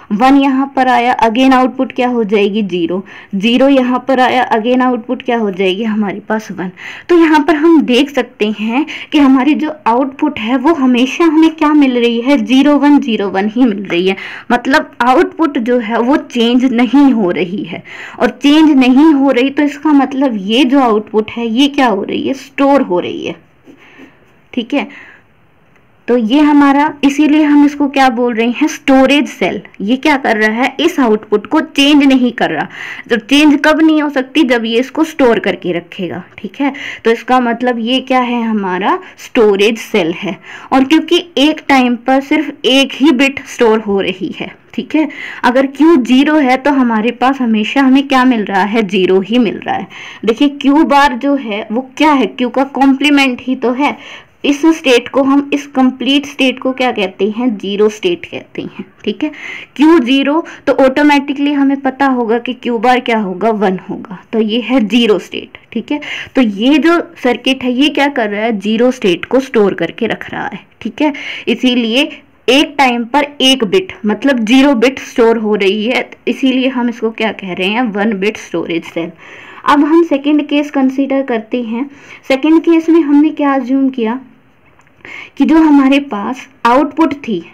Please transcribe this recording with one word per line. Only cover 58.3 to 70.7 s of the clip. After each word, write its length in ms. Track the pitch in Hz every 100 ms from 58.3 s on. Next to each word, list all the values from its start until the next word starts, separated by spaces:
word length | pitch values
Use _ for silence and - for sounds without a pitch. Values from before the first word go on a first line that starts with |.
| 131 - -
हैं, 220 | - - 196 _
ठीक 180 | - 214
है। 60 | 302 294 - - - -
Q 220 | 302 339
zero 440 | 233 269 269 302 320 - -
तो 60 | 277
automatically 760 | 262 262 294 285 277 277 285
हमें 280 | 285 277 277
पता 260 | 269 262 277
होगा 300 | 254 233 233
कि 160 | 233
Q 240 | 247 - 233
bar 220 | 233 247
क्या 180 | 247 220
होगा? 320 | 190 185 208
वन 260 | 220 196 185
होगा। 380 | - 180 - 180 -
तो 80 | 226
ये 200 | 220 226
है 200 | 226 262 214
zero 320 | 240 233 208
state, 400 | - - - - _
ठीक 200 | 233 220
है। 80 | 294 - - - -
तो 60 |
ये 360 | 240 196 240 302
जो 200 | 302 339 - -
circuit 400 | 254 240 - 262
है 80 | 254
ये 160 | 247 294
क्या 180 | 302 285
कर 200 | 277 214
रहा 120 | 202
है? 160 | 220 214
Zero 320 | 202 220 247
state 340 | 254 208 175
को 160 | - 254
store 320 | 262 233 202
करके 320 | - 165 - 226
रख 220 | 185 -
रहा 160 | - 156
है, 140 | 185 -